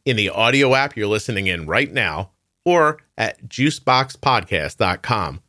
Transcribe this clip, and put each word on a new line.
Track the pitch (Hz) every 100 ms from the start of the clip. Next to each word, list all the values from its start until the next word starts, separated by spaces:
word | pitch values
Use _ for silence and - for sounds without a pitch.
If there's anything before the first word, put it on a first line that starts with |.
in | -
the | 113 98
audio | 92 113 135 135 135
app | 139 -
you're | 104
listening | 107 - 101 95
in | 87 78
right | 101 143
now | 131 98 76 82 _ _ _
or | 175 175 151 156 _ -
at | 107 - 120
juiceboxpodcast | - 143 - - 127 131 - 139 120 - 87 71 -
dot | 95 90
com | - 110 80 67